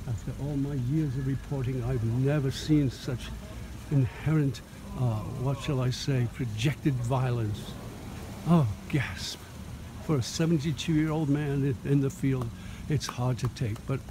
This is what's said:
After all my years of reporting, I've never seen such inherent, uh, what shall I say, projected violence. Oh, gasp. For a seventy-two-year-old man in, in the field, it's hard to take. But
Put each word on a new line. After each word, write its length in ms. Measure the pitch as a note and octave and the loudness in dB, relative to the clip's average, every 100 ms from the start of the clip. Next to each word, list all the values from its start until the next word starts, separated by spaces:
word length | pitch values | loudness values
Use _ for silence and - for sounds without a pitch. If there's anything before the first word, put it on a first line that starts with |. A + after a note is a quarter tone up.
| - | -6
After 240 | A2+ - C3 | -4 -4 -6
all 140 | C#3 C#3+ | -4 -2
my 180 | C#3 | -2
years 400 | C#3+ A#2+ D#3 D3+ B2+ | -2 0 2 2 0
of 100 | C3+ | -2
reporting, 580 | C3 - C#3+ B2 C3 | -2 -2 -2 -2 0
I've 180 | A#2 C3 | 0 0
never 460 | A2+ A#2+ C3+ D3+ C3+ | 2 2 4 4 2
seen 400 | - - D3+ C#3 | 0 4 4 4
such 380 | - - B2 - - - - - - - | 0 -4 -6 -6 -10 -10 -10 -12 -10 2
inherent, 720 | C#3+ B2 - - D#3 C#3 - - - - - | 4 4 2 2 4 2 0 -10 -14 -10 -2
uh, 200 | B2 A2 G#2 A#2 | 0 0 -4 -4
what 160 | B2 C#3 | -2 -2
shall 200 | - C3+ | 0 0
I 100 | B2+ | 0
say, 360 | A#2+ - C3 A#2+ | 0 0 2 2
projected 600 | - B2 G#2+ B2+ - D#3 | -2 -4 0 0 2 0
violence. 680 | B2+ A#2+ C3 B2+ A#2+ A2 G2+ - - - - - - - - D3 | 0 0 2 2 2 0 -2 -6 -10 -10 -12 -12 -10 -10 -4 4
Oh, 180 | E3+ A#2+ - - | 6 6 0 -2
gasp. 500 | D3+ - - - - - - - - - - | 0 0 -4 -8 -8 -12 -12 -12 -10 -12 -10
For 100 | - D3 | -2 0
a 60 | |
seventy-two-year-old 1080 | - - E3 E3+ D3+ C#3 - D#3 D#3 D#3 D3+ | 0 0 4 4 2 -2 2 4 4 2 4
man 460 | C#3+ D3 C#3 C#3 C3 | 2 2 2 2 0
in, 60 | C#3+ | 4
in 100 | C#3+ | 4
the 100 | C3+ | 4
field, 380 | - C3+ C3 A#2 - - - - | 2 0 2 -2 -6 -12 -8 0
it's 200 | D3 - | 0 0
hard 300 | - B2 A#2+ | -2 0 2
to 100 | B2+ | -2
take. 260 | - A#2+ G#2+ - | -2 -2 -2 -4
But 100 | C3+ - | -4 -4